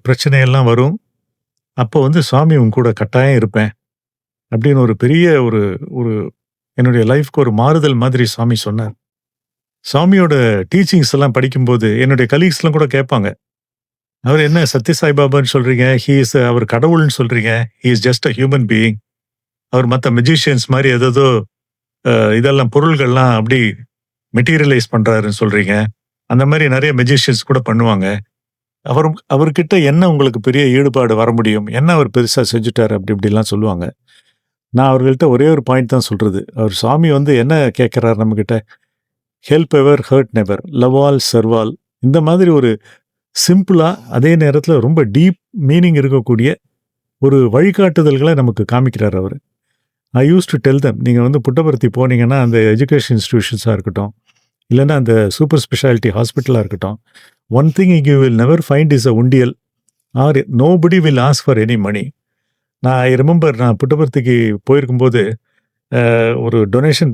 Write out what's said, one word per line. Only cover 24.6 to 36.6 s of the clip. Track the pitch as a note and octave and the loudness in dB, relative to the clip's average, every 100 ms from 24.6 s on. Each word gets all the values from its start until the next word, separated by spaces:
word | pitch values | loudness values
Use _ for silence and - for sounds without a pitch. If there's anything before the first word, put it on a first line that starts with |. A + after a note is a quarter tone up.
| D3 B2 - | 2 0 0
பண்றாருன்னு | A2+ G#2+ A2 G#2 G2+ | -2 0 0 -2 -4
சொல்றீங்க, | G#2+ G#2 F#2+ G#2 A2 - _ _ - | -2 -2 -2 -2 -4 -8 _ _ -2
அந்த | B2 C#3 | 0 0
மாதிரி | D#3 D3 | 0 0
நிறைய | C3 D3+ B2+ | 0 -2 -2
மெஜிஷியன்ஸ் | B2 C#3 - A2 - | 0 0 0 -4 -2
கூட | C3+ A#2 | -4 -2
பண்ணுவாங்க. | A2 A#2 G2 F#2+ G#2 - _ _ _ _ _ | 0 0 0 -2 -6 -12 _ _ _ _ _
அவர், | - C3 D#3 D#3+ - | -4 -2 0 -4 -4
அவர்கிட்ட | C#3 E3 D3 D#3+ F#3+ | 0 0 0 0 0
என்ன | C#3 D#3+ F#3 | 2 2 2
உங்களுக்கு | D3 C3+ A2+ | 2 0 0
பெரிய | B2+ C3+ C3+ | -2 0 2
ஈடுபாடு | C3 C#3 C3+ A#2+ A2 | 2 0 0 0 0
வர | A2+ | 0
முடியும், | A2+ A2 G#2 G#2 | 0 0 -2 -4
என்ன | A#2 D#3+ | -2 0
அவர் | E3 B2 B2 | 2 0 0
பெருசா | A#2 C3+ A#2 | -2 -2 -2
செஞ்சுட்டாரு?" | A#2+ A2+ A#2+ G#2+ | -2 -2 -2 -2
அப்படி | G#2 F#2+ | -2 -4
இப்படிலாம் | G2+ G#2 G#2 | -4 0 -2
சொல்லுவாங்க. | G#2+ G#2 G#2+ F2 E2 - _ _ _ _ _ _ - | -2 -2 -4 -4 -8 -12 _ _ _ _ _ _ -4
நான் | B2 C3+ C3 | 0 2 2
அவர்கள்ட்ட | C3 C3 D#3 | 0 2 2
ஒரே | B2 D3+ | 2 2
ஒரு | D3+ | 2
பாயிண்ட் | B2+ B2+ A#2+ | 0 -2 0
தான் | C3 | -2
சொல்றது. | - G2 G#2+ F#2+ - | -2 -2 -2 -4 -8
அவர் | A#2+ | -6